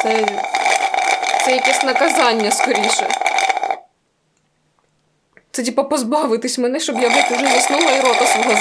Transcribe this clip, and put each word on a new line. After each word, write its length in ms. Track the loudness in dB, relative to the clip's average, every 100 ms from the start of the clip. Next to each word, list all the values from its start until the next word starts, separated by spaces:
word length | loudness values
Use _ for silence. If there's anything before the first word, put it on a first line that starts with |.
це, 240 | 0 0 0 -2 -4 -2 0 0 0 -2 -2 -2 -2 0 0
це 60 | 0
якесь 280 | 0 0
наказання 680 | 0 0 0 2 2 2 0
скоріше. 560 | 0 0 0 0 -2 -2 -2 -2 0 -2 -2 -4 -8 -10 _ _ _ _ _ _ _ _ _ _ _ _ _ _ -20 _
Це, 120 | -6
типу, 200 | -2 -2
позбавитись 760 | 0 -2 0 -2 0 -2 -2 -2
мене, 220 | -2 -2
щоб 160 | -4 0
я, 140 | 2
блядь, 220 | 2 2
уже 220 | 0 2
заснула 380 | 2 2 2 2
і 100 | 4
рота 240 | 2 2 2
свого 300 | 2 2 2